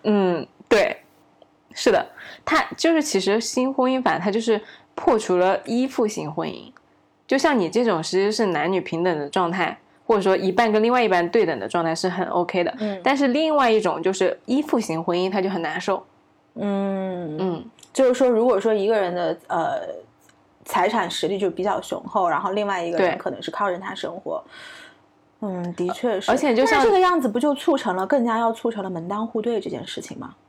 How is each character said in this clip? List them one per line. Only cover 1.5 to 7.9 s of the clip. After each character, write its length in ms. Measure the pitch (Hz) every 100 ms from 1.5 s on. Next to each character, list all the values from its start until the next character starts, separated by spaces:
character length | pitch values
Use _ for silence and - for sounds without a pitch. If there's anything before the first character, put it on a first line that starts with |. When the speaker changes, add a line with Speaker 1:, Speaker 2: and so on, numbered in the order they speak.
| _ _
Speaker 1:
是 200 | - 247
的， 120 | 208 - - - -
他 200 | - 311 - -
就 160 | 330
是 80 | 320
其 200 | 294 196
实 200 | 185 214
新 320 | 226 - 262
婚 200 | 269 254
姻 100 | 262
法， 160 | 254 147
它 140 | 190
就 80 | 208
是 200 | 226 214 - - _
破 240 | - - 226
除 180 | - 180
了 240 | 185 190 -
依 200 | 233 262
附 200 | - 220
型 260 | - 151
婚 160 | 156 165
姻。 240 | - - - _ _ _ _ -
就 100 | 269
像 220 | 320 262
你 100 | 165
这 160 | 220
种 180 | 233